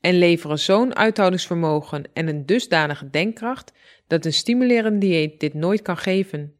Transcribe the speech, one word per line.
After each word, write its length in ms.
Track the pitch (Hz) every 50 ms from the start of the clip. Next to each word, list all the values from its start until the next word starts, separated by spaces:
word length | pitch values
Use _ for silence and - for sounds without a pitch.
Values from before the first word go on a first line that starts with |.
en 180 | - 175 180 180
leveren 400 | 175 175 170 165 - 147 151 151
zo'n 380 | - - 196 208 240 262 -
uithoudingsvermogen 1080 | - 214 220 220 220 202 185 185 180 - - 180 170 165 156 156 147 143 - - 147 147 - _
en 160 | - 160 160
een 180 | 151 147 139
dusdanige 640 | 135 190 247 240 - - 160 156 147 147 - - 139
denkkracht 600 | 131 147 175 214 226 - 226 233 262 - - - _ _ _ _ _ _ _
dat 180 | _ 160 165 -
een 80 | 160 147
stimulerend 680 | - - - 240 247 254 247 240 233 220 220 214 208
dieet 400 | 196 196 175 160 156 156 156 -
dit 140 | - 151 143
nooit 280 | 151 160 175 202 214 208
kan 140 | - 180
geven. 600 | 160 - 196 185 190 196 196 - 151 147 147 _ _